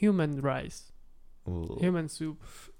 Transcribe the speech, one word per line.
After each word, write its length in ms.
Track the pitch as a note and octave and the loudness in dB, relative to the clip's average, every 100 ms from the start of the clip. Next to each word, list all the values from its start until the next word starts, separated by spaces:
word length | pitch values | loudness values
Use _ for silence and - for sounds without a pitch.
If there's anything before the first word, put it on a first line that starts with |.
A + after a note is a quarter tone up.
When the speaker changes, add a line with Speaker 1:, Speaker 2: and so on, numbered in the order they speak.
Speaker 1:
Human 380 | G#3 F#3+ D3+ C#3+ | 4 6 4 2
Rice. 540 | C#3 C3 - - - - - - - - - | 0 0 -4 -10 -16 -18 -20 -20 -20 -12 -6
Speaker 2:
Oh. 320 | F2 D#2+ - | -4 -4 0
Speaker 1:
Human 260 | F3 F3 D#3 | 2 2 -2
Soup. 280 | - D#3+ D3+ - - - | -4 -6 -8 -12 -16 -18